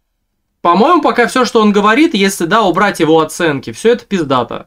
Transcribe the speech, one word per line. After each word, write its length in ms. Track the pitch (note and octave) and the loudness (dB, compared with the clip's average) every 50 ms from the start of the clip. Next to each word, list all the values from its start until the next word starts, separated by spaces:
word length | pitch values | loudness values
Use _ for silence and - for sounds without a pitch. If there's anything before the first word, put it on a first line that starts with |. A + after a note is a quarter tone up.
| _ _ _ _ _ _ _ _ _ _ _ _ | _ _ _ _ _ _ _ _ _ _ _ _
По-моему, 420 | - E3+ F3 F3+ A3+ D#4 F4+ E4 D4+ | -2 0 2 2 2 2 2 2 2
пока 240 | A#3 A3 - A#3+ | 0 0 0 -2
всё, 180 | A#3 - C4 B3 | 0 0 -2 -2
что 160 | G#3 - A3+ | 0 0 2
он 120 | G#3+ G#3 G3 | 2 2 2
говорит, 420 | G#3 G3+ G#3 A3+ C4+ D#4+ D#4+ - | 2 2 2 2 2 2 0 0
если, 320 | G3 G3 G3 F#3+ - F3+ | 0 -2 -2 -2 -4 -4
да, 160 | D#3+ F#3+ A3+ A3+ | 0 0 0 0
убрать 380 | F#3 D#3+ F#3+ - - - - | 0 0 0 -2 -2 0 -2
его 200 | E3 D3+ D#3+ D#3+ | 0 2 2 2
оценки, 520 | D#3 D#3 - - F3 D#3+ C#3+ C3+ - B2 A2 | 2 -2 -4 -4 -4 -2 -2 -4 -8 -10 -14
всё 200 | - - D3+ D#3+ | -2 0 0 0
это 120 | - - | 0 -2
пиздато. 600 | _ G3+ F#3 D#3 C3 C3+ B2+ A#2 - A2 - - | _ -6 -4 -2 -2 -2 -2 -2 -4 -8 -14 -14